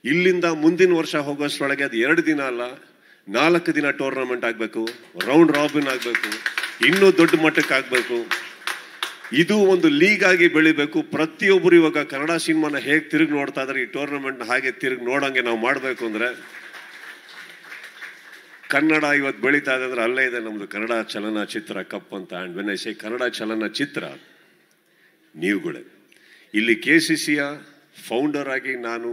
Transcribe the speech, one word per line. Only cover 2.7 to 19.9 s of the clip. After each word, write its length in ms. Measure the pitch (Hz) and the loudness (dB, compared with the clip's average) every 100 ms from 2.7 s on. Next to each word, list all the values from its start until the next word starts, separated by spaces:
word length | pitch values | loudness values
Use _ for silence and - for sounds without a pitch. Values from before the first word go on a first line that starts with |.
| 135 - _ _ _ - | -10 -20 _ _ _ -6
ನಾಲ್ಕು 460 | 110 156 170 170 | 0 4 2 2
ದಿನ 160 | 151 147 | 0 -2
ಟೂರ್ನಮೆಂಟ್ 540 | 139 135 131 127 123 | -2 -4 -4 -4 -2
ಆಗ್ಬೇಕು, 440 | 117 110 110 113 113 - - 87 98 | -4 -4 -6 -4 -8 -10 -18 -8 4
ರೌಂಡ್ 260 | 147 160 | 6 6
ರಾಬಿನ್ 360 | 147 147 147 139 | 4 0 0 -2
ಆಗ್ಬೇಕು, 420 | 127 120 117 107 107 - - - - - | -4 -4 -4 -4 -6 -8 -6 -8 0 2
ಇನ್ನೂ 300 | 190 196 165 | 6 6 6
ದೊಡ್ಡ 240 | 165 165 | 4 4
ಮಟ್ಟಕ್ಕೆ 340 | 156 156 147 | 2 2 0
ಆಗ್ಬೇಕು. 720 | 135 127 127 117 120 113 - - - - - - - - - - | -2 0 -2 -2 -6 -4 -8 -8 -12 -10 -10 -14 -14 -14 -12 -2
ಇದು 260 | 127 175 208 | 0 2 4
ಒಂದು 300 | 190 185 160 | 4 6 4
ಲೀಗ್ 360 | 143 185 202 | 4 4 4
ಆಗಿ 240 | 190 185 170 | 4 6 4
ಬೆಳಿಬೇಕು. 540 | 147 160 147 147 156 | 6 4 2 0 -2
ಪ್ರತಿಯೊಬ್ರು 760 | 156 - 156 - 202 190 170 170 | -4 -2 -4 0 4 4 8 8
ಇವಾಗ 220 | 156 147 | 6 2
ಕನ್ನಡ 320 | 143 139 151 | -4 -6 -4
ಸಿನಿಮಾನ 460 | 165 160 160 151 143 | -2 0 0 0 -2
ಹೇಗ್ 340 | 123 156 156 | 0 0 0
ತಿರುಗಿ 220 | 151 160 | 0 2
ನೋಡ್ತಾ 300 | 147 139 139 | 0 -4 -6
ಇದ್ರೆ 200 | 135 135 | -6 -6
ಈ 20 | |
ಟೂರ್ನಮೆಂಟ್ನ 600 | 120 120 143 143 135 131 | -6 -6 -6 -6 -8 -8
ಹಾಗೆ 280 | 113 127 131 | -4 -2 -2
ತಿರುಗಿ 320 | - 131 127 | -4 -4 -4
ನೋಡಂಗೆ 360 | 120 139 139 127 | -2 -2 0 -2
ನಾವು 160 | 120 117 | -2 0
ಮಾಡ್ಬೇಕು 500 | 117 139 131 120 117 | 0 -2 -4 -6 -6
ಅಂದ್ರೆ, 220 | 107 120 113 - - - - - - - - - - - - - - - - - - - - - - - | -4 -4 -6 -16 -20 -18 -20 -20 -20 -20 -20 -20 -20 -20 -20 -20 -18 -18 -18 -18 -18 -20 -20 -20 -20 -2
ಕನ್ನಡ 360 | 139 156 156 | 0 2 2
ಇವತ್ತು 380 | 151 143 139 110 | 2 2 0 -2
ಬೆಳೀತಾ 340 | 123 143 143 131 | 2 2 0 -2
ಇದೆ 80 | |
ಅಂದ್ರೆ 180 | 131 | -2